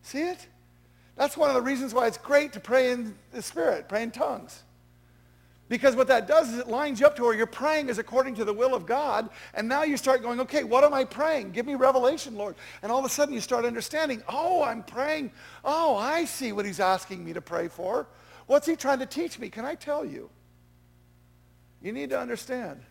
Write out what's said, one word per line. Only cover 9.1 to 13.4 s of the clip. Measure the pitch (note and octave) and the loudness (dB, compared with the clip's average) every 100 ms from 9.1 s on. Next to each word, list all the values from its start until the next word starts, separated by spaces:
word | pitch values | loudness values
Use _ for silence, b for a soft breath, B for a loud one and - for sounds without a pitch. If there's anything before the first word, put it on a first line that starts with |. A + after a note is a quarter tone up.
| G#3 A3+ B B | -2 -2 B B
and | - A3 | -6 -2
now | C#4 | 0
you | D#4 C#4 | 2 0
start | C4 B3 | 4 4
going, | A3+ A#3+ | 2 -4
"Okay, | B3+ D4 | 0 -2
what | A#3+ B3 D4 | 4 6 6
am | |
I | C#4 | 6
praying? | C4 A3+ D#4 D4+ G3 | -2 0 0 0 -2
Give | F#3 A#3+ | -6 -4
me | C#4 | 4
revelation, | B3+ B3+ B3 D#4 C#4+ G#3+ | 6 6 4 0 -6 -8
Lord." | G#3 - B B | -8 -10 B B
And | G3+ | -2
all | B3 | -2
of | C4+ | 0
a | |
sudden | - D4 | 0 0
you | B3 | 0